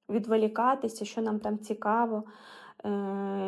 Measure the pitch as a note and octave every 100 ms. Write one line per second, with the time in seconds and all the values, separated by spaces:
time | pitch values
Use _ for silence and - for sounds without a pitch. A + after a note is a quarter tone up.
0 | - G#3 G#3 A3 G#3+ A3 B3 C4+ A3+ -
1 | G#3 - A3 G#3+ G#3 G#3+ - G#3+ G#3 A3+
2 | A#3 G#3+ G#3+ - - - - - G#3 G3+
3 | G3 G3 G3 G3